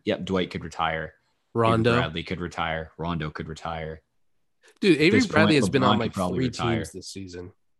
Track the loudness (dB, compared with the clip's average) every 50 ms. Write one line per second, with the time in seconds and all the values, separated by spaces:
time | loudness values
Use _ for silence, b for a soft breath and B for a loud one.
0 | -4 -4 -2 -2 -2 -2 -2 -2 -2 -2 -6 -8 -10 -8 -4 -2 -2 -2 -2 -4
1 | -6 -10 -12 _ _ _ _ _ _ _ -2 0 2 4 4 4 4 4 4 2
2 | 0 -2 -4 -8 -6 -6 -6 -6 -8 -8 -4 -4 -4 -4 -4 -6 -8 -10 _ -8
3 | -6 -4 -4 -4 -4 -6 -8 -10 -10 -10 -12 -10 -8 -8 -8 -8 -8 -10 -12 -14
4 | _ _ _ _ _ _ _ _ _ _ _ _ b b b b 4 4 4 6
5 | 6 6 6 4 2 4 4 4 6 6 6 4 4 4 4 4 4 4 4 2
6 | 0 -2 -2 -2 -2 0 0 0 -2 -2 -2 -2 -2 0 0 -2 -4 -6 -10 -14
7 | -14 -12 -12 -12 -12 -12 -12 -12 -14 -14 -16 _ _ _ _ _